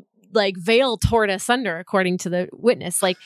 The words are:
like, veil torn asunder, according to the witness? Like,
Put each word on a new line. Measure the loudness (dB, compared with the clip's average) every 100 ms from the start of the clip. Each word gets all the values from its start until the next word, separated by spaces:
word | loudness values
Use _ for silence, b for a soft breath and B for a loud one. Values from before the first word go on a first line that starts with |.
| -20 _ _
like, | 0 0 -2
veil | 2 4 4 0
torn | 0 2 2
asunder, | -2 -2 -2 -2 -6
according | -2 0 2 0
to | -2
the | -4 -4
witness? | -2 0 0 -2 -2
Like, | -2 -2